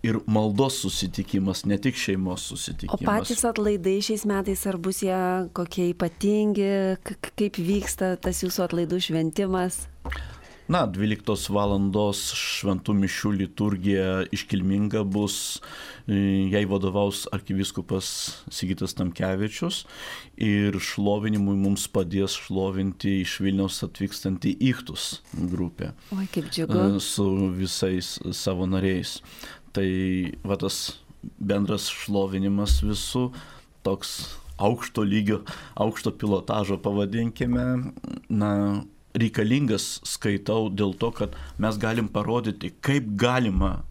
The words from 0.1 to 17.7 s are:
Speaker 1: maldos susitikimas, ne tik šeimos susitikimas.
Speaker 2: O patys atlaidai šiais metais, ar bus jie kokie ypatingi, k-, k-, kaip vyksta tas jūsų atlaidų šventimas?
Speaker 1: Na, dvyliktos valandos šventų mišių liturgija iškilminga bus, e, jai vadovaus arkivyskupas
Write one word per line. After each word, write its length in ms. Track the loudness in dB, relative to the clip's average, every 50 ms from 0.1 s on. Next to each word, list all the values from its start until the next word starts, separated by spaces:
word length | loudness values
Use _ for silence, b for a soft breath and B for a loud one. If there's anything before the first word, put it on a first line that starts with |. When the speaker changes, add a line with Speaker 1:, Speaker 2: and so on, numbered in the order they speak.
| 2 2 2
Speaker 1:
maldos 520 | 4 4 4 4 4 4 4 2 2 2 -2
susitikimas, 840 | -2 -2 -2 -2 -2 -2 -2 -4 -4 0 0 2 2 2 0 -2 0
ne 120 | 0 0 2
tik 200 | 2 0 0 0
šeimos 460 | -2 0 0 0 0 -2 -2 -4 -8
susitikimas. 540 | -8 -8 -8 -8 -8 -6 -8 -6 -4 -4 -2
Speaker 2:
O 80 | 0 2
patys 340 | 2 2 0 -2 -2 0 0
atlaidai 540 | 0 0 2 2 2 2 2 2 2 2 2
šiais 240 | 2 0 -2 0 0
metais, 400 | 0 0 0 0 0 -2 -2 -2
ar 120 | -2 -2 -2
bus 240 | -2 -4 -2 0 0
jie 160 | 0 0 2 2 2 0 0 -2 -4
kokie 400 | -4 -4 -4 -4 -2 0 0 0
ypatingi, 800 | 0 0 -2 -2 -2 0 2 2 4 4 4 2 2 2 2 2 2 2 2 0 0
k-, 200 | -2 -4 -10 -10 -8
k-, 160 | -10 -12 -2
kaip 240 | -2 -2 -2 0 -2
vyksta 560 | 0 2 2 0 0 -2 -4 -2 0 0 0
tas 280 | 0 -2 -2 -2 0 -2
jūsų 240 | -2 0 0 0 0
atlaidų 320 | 0 0 0 0 0 -2 0
šventimas? 800 | 0 0 0 0 0 0 0 0 0 2 0 0 0 -2 -6 -8 -10 -12 -14 -10 -8 -8 B B B B B B B B B
Speaker 1:
Na, 240 | B 0 2 2 2
dvyliktos 640 | 2 0 0 2 2 2 0 0 0 0 0 0 0
valandos 680 | 2 2 4 4 4 4 2 4 4 4 2 2 2 0 -4 -4
šventų 640 | -4 -4 -4 -2 -4 -2 0 0 0 0 0 2 2
mišių 360 | 4 4 2 0 0 0 0 2
liturgija 720 | 2 0 -2 -2 0 0 0 0 2 2 2 4 4 4 2 2 0 0
iškilminga 760 | -2 -4 -6 -4 -2 -2 0 2 2 2 2 2 2 2 0 0
bus, 560 | 2 2 2 0 0 0 -2 -4 -6 -6 -8 B B B B B B B B B
e, 100 | 0 2 2 4 4 4 4 2
jai 180 | 2 2 2 2
vadovaus 600 | 2 2 2 2 2 2 2 2 2 0 -2 -6
arkivyskupas 800 | -4 -6 -6 -4 -2 -2 -2 -2 -2